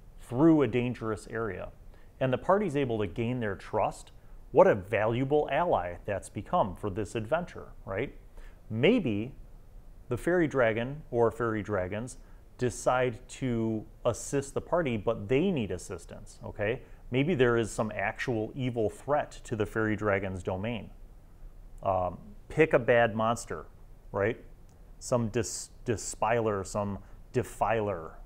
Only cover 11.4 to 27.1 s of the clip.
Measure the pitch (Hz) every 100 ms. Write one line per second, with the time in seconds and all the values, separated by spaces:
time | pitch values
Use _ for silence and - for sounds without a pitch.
11.4 | 117 110 101 101 92 104 127 - - -
12.4 | - - 123 - 147 127 127 110 - -
13.4 | 127 117 113 110 - - 123 117 - 139
14.4 | 135 - - 175 147 113 113 113 101 131
15.4 | 196 156 98 90 - 90 - - 107 -
16.4 | 107 - 104 135 - - - 127 143 147
17.4 | 123 117 107 - 110 98 101 - - 110
18.4 | 110 139 127 117 104 - - 143 - -
19.4 | - 110 104 113 110 101 107 98 95 92
20.4 | 98 92 110 113 - - - - - -
21.4 | - - - - 98 92 90 - - -
22.4 | - - 156 147 120 120 117 107 110 117
23.4 | - 82 71 - - - - 101 104 -
24.4 | - - - - - - - 123 113 117
25.4 | 98 - - - - 104 - - 110 120
26.4 | 110 98 92 107 101 95 -